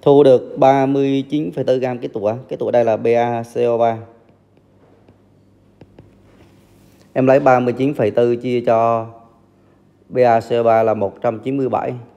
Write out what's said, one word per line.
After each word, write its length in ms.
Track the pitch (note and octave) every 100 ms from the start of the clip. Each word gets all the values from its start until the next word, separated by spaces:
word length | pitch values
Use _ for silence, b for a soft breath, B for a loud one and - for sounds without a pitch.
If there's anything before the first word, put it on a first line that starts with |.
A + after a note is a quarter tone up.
thu 200 | - C#3+
được 320 | C#3 B2 - -
ba 280 | C3 C3+ C3+
mươi 380 | C#3 C#3 C3+ C3+
chín 220 | D3 E3
phẩy 120 | D#3
tư 140 | C3 C3
gam 200 | B2+ A#2+
kết 100 | C#3
tủa. 260 | A2+ G2+ A#2 B2+
Kết 80 | -
tủa 140 | A2
đây 140 | A#2+
là 120 | A#2 G#2+
ba 460 | A#2 A#2 A#2+ A#2
C 140 | A#2 -
O 200 | A#2+ A#2
ba. 200 | A#2 A2+ G#2 - _ _ _ _ _ _ _ _ _ _ _ _ _ _ _ _ - - - _ b b b b b b b b b
Em 140 | - C3
lấy 140 | C3+
ba 200 | C#3+ B2+
mươi 140 | B2 A#2+
chín 160 | C3+
phẩy 160 | D3 A2
tư 260 | G#2 A#2+ A#2+
chia 240 | B2+ B2
cho 460 | A#2 A2+ A#2 A2+ A2+ A2+ - _ _ _ b b b _ _
ba 320 | B2+ B2 A2+
C 120 | A2
O 100 | A#2+
ba 200 | A#2 A2+
là 120 | A2+
một 260 | G#2 G2 -
trăm 200 | B2 A2+
chín 160 | C3 C#3
mươi 120 | C3
bảy. 260 | - B2 B2 A#2